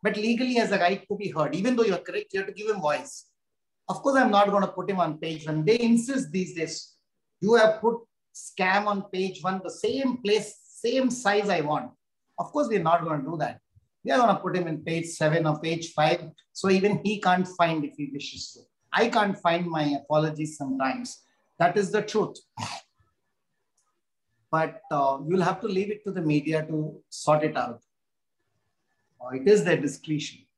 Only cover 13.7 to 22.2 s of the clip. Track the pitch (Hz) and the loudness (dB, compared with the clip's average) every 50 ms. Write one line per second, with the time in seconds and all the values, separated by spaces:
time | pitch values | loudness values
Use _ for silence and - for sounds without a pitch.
13.7 | _ _ _ _ _ _ _ 226 269 262 240 220 190 - - 180 170 180 175 165 | _ _ _ _ _ _ _ 0 2 4 4 4 2 2 -2 -4 -2 -2 -2 -2
14.7 | 160 139 - 160 165 165 165 - - - 160 156 151 170 160 156 156 156 - 165 | -6 -6 -4 -4 -4 -4 -4 -6 -4 0 0 2 2 2 2 2 0 0 -2 -4
15.7 | 165 165 165 - - - 151 156 - - - - - _ _ _ _ - - 190 | -4 -4 -6 -8 0 2 2 2 2 0 -4 -12 -18 _ _ _ _ -4 2 4
16.7 | 190 190 190 202 208 151 - 196 214 202 - 190 180 185 185 - - - 175 165 | 4 4 4 2 0 0 -2 -2 -4 0 2 2 2 2 2 -2 0 0 2 2
17.7 | 165 156 143 139 - - 147 135 135 139 - - - - - - - - - _ | 2 0 -4 -6 -6 -8 -8 -8 -8 -10 -10 -12 -12 -12 -14 -14 -16 -20 -20 _
18.7 | _ _ _ _ - 165 220 233 - 233 208 196 190 - - 175 170 175 175 170 | _ _ _ _ 0 2 2 2 2 2 2 2 0 0 0 2 2 2 0 -2
19.7 | 165 156 151 147 143 139 - - 151 151 156 160 147 147 156 151 - - 143 131 | -2 0 0 0 0 -2 -2 0 2 2 2 2 -2 -4 -6 -8 -6 -8 -6 -6
20.7 | 131 135 135 131 131 120 - - - - _ _ _ _ _ _ _ _ 165 175 | -4 -2 -2 -2 -2 -4 -8 -10 -12 -16 _ _ _ _ _ _ _ _ 2 2
21.7 | 175 208 202 175 170 214 202 - - 220 | 4 2 0 0 0 -2 -2 0 0 0